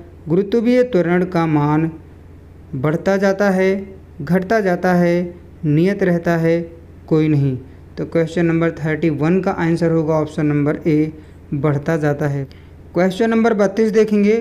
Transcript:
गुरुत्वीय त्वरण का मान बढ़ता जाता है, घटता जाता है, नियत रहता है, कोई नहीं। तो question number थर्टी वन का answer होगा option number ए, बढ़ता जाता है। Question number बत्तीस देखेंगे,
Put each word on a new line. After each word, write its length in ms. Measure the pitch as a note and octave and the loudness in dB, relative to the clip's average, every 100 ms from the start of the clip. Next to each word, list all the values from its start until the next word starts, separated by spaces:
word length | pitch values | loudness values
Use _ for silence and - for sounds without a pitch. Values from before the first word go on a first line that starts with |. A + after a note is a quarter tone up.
| - - D3+ | -16 -16 -2
गुरुत्वीय 540 | F3 G3+ A#3 A3+ B3 | -2 0 0 2 2
त्वरण 420 | B3 F3+ E3 F3+ F3+ | 2 0 2 0 0
का 180 | E3+ E3 | -2 0
मान 440 | D3+ D3 D3+ D#3+ D#3+ - - - - - - - C#3 | 0 2 0 -2 -6 -18 -20 -20 -20 -20 -20 -12 -6
बढ़ता 420 | D3 E3 F#3+ G3 | -2 -2 -2 0
जाता 300 | G3 G3 G3+ | 0 0 0
है, 460 | F#3 F#3+ G3 G3 - - - | 2 0 -2 -6 -16 -20 -12
घटता 380 | C#3+ F#3 F#3 A3+ | -2 -2 2 0
जाता 320 | F#3+ F3 F#3 F3+ | 0 0 2 2
है, 400 | F3 F3 F3 - - - D3+ | 2 0 -2 -10 -20 -6 0
नियत 380 | D3+ F#3 G3 | 2 2 0
रहता 340 | F#3 F3 E3+ E3 | 0 0 0 0
है, 240 | E3 E3+ E3+ - - - - | 2 0 -2 -14 -20 -20 -2
कोई 200 | D#3 D#3 | 0 2
नहीं। 300 | C#3+ C#3 B2 - - - | 2 0 -2 -10 -20 -16
तो 140 | - D3+ | -10 -4
question 400 | E3 D#3+ F3 E3+ | -2 -2 0 0
number 260 | E3 E3 | 0 -2
थर्टी 360 | E3 D#3+ D#3 E3 | -2 -4 -2 -2
वन 280 | C#3 D#3 F#3 | 0 0 0
का 100 | F#3 | 0
answer 380 | F#3 E3 E3 E3 | -2 0 0 0
होगा 220 | E3 D#3 D#3+ | 0 0 -2
option 300 | D3+ - D3+ | -2 -2 -2
number 300 | D3 C#3+ - F3 | 0 0 -2 0
ए, 240 | D3+ D#3 - - - - | 0 0 -4 -20 -20 -8
बढ़ता 420 | D3 D3+ C#3 D3 E3 | -2 0 -2 -2 -2
जाता 300 | D3 C#3+ D3 | 0 -2 -2
है। 160 | C#3 C3+ - - - - | -4 -8 -14 -20 -20 -8
Question 360 | E3+ F#3 F#3 A3+ | -2 0 0 0
number 240 | A3+ A3+ | 2 2
बत्तीस 380 | G#3 G3 G3+ A3 | 2 0 2 2
देखेंगे, 460 | G#3+ G#3+ G#3 G3+ A#3 | 2 2 2 2 2